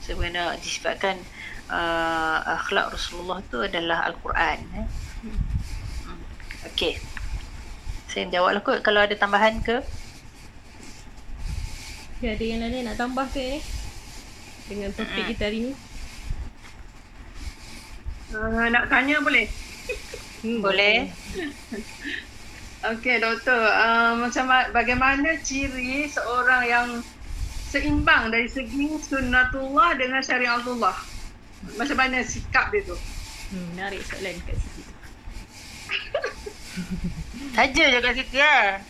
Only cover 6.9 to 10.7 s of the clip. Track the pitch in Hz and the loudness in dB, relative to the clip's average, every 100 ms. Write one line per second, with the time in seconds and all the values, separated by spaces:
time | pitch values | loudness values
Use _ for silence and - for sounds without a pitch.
6.9 | - - - - - - - - - - | -2 -8 -8 -4 -6 -6 -12 -12 -10 -8
7.9 | - - - 190 180 185 202 240 233 - | -8 -6 -4 0 4 6 6 2 2 4
8.9 | 208 208 208 202 202 220 226 - 240 - | 6 6 4 4 6 6 4 0 0 0
9.9 | - - - - - - - - | -10 -12 -14 -16 -16 -18 -18 -18